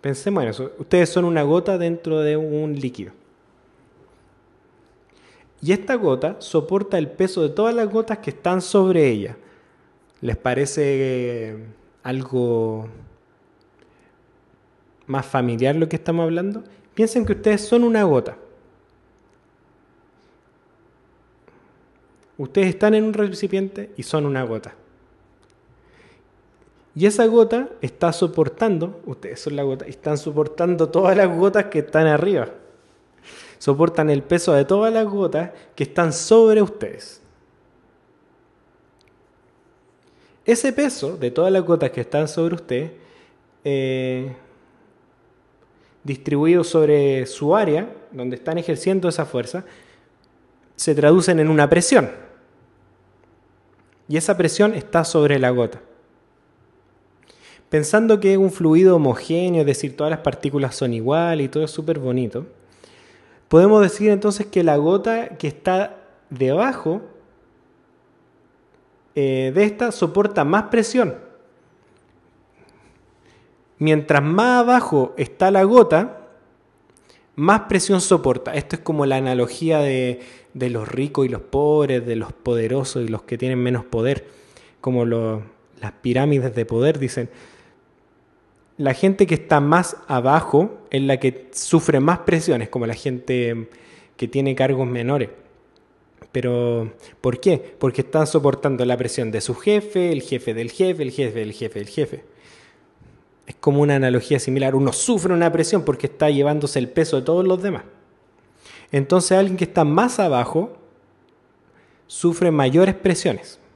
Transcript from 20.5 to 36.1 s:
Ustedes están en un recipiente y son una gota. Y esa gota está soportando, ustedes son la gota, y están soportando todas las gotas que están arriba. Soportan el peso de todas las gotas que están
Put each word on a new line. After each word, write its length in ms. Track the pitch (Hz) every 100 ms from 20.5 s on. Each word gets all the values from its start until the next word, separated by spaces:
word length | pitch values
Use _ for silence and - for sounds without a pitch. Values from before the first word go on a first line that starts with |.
| _ _ _ _ _ _ _ _ _ _ _ _ _ _ _ _ _ _ -
Ustedes 320 | 131 196 190
están 260 | 190 214
en 100 | 214
un 80 | 220
recipiente 760 | 208 202 180 190 196 196 196 208 -
y 80 |
son 220 | - 156 143
una 180 | 135
gota. 300 | 123 110 - - _ _ _ _ _ _ _ _ _ _ _ _ _ _ _ _ _ _ _ _ _
Y 120 | 147 196
esa 200 | 208 226
gota 420 | 233 226 233 277 -
está 320 | 131 - 175
soportando, 880 | 160 170 160 151 - 226 175 175 - -
ustedes 340 | 131 95 -
son 160 | - 143
la 60 |
gota, 220 | 139 131 -
y 40 |
están 280 | - 151 147
soportando 680 | 156 147 151 - 175 175 160
todas 280 | 165 185 190
las 120 | 190 165
gotas 300 | 196 202 202
que 140 | 156
están 260 | 147 156 160
arriba. 420 | 151 180 175 113 - - _ _ _ _ _ - - - -
Soportan 500 | - 139 170 165 151
el 140 | 143
peso 300 | 139 175 170
de 120 | 143
todas 280 | 139 196 220
las 140 | 226 214
gotas 440 | 202 180 147 175 - -
que 100 | -
están 280 | 135 - 254